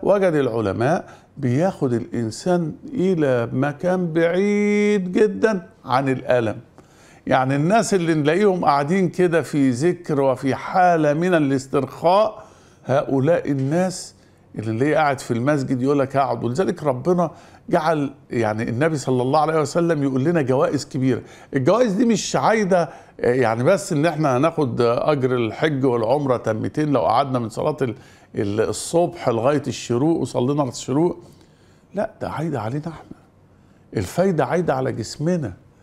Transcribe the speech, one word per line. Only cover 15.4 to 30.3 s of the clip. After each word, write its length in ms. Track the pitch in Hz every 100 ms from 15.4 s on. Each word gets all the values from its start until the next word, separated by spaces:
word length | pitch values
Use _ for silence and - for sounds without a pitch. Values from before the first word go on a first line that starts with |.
| 135 151 131 131
يقول 180 | 135 143
لك: 180 | 131 139
"هقعد". 260 | 127 120
ولذلك 400 | 117 139 214 -
ربنا 480 | 151 123 156 180 165 - - - -
جعل، 440 | 175 160 156 139 - -
يعني، 380 | 113 107 110 -
النبي 280 | 117 160 147
صلى 240 | 135 127
الله 180 | 127 156
عليه 220 | 151 160
وسلم 420 | 143 175 170 151
يقول 200 | 139 131
لنا 180 | 151 170
جوائز 440 | 127 131 170 139 -
كبيرة. 360 | 139 131 117 - - -
الجوائز 400 | 139 131 220 247
دي 120 | 190 233
مش 300 | 202 - 151
عايدة، 540 | 151 220 185 180 160 - - -
آه، 140 | 120
يعني، 300 | 127 110 113
بس 300 | 139 196 -
إن 120 | 151 165
إحنا 320 | 147 151 127
هناخد 440 | 160 156 131 117
أجر 540 | 117 123 151 143 127 123
الحج 500 | 110 - 156 135 135
والعمرة 520 | 120 110 147 135 120
تمتين 540 | 117 107 - 151 151
لو 100 | 131
قعدنا 380 | 98 120 139 127
من 100 | 113
صلاة 280 | - 151 -
ال-، 140 | 127 104 - - - -
ال-، 340 | 101 104 -
الصبح 600 | - - 170 170 - 127
لغاية 340 | 113 127 147 123
الشروق 520 | - - 120 156 143
وصلينا 420 | 127